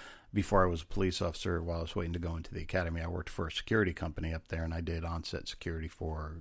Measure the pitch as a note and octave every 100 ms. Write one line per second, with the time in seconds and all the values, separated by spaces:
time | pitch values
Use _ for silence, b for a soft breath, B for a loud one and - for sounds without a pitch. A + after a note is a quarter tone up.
0 | B B B G2+ F#2+ G2+ F#2 E2+ E2+ G2+
1 | F#2+ F2+ F2 E2 F#2 F2 E2 E2+ E2 -
2 | F2 E2+ E2+ E2 E2 F#2+ D#2+ F#2 E2+ E2
3 | E2 F2 - - E2+ - - A2 F#2+ D#2+
4 | E2+ D#2 D#2+ D#2+ - E2 E2 E2 E2 E2
5 | E2 E2+ E2 - - - - E2 D#2+ -
6 | E2 D#2 D2+ E2